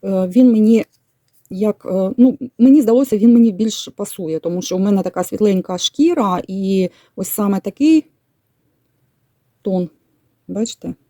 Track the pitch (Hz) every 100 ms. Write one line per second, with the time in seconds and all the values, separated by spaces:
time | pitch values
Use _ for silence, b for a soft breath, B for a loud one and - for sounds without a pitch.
0 | 196 190 185 190 254 220 214 226 - _
1 | _ _ _ _ _ 185 214 208 - 185
2 | 190 - 254 - 254 _ 240 285 220 233
3 | 269 214 220 233 233 185 220 - - -
4 | 202 - 170 160 165 175 180 185 196 196
5 | 185 175 180 - 208 190 - 180 - -
6 | 311 339 208 180 - 190 190 190 180 b
7 | b - 190 - 202 196 196 - 294 320
8 | - _ _ _ _ _ _ _ _ _
9 | _ _ _ _ _ _ - 185 180 _
10 | _ _ _ _ - 185 226 - - -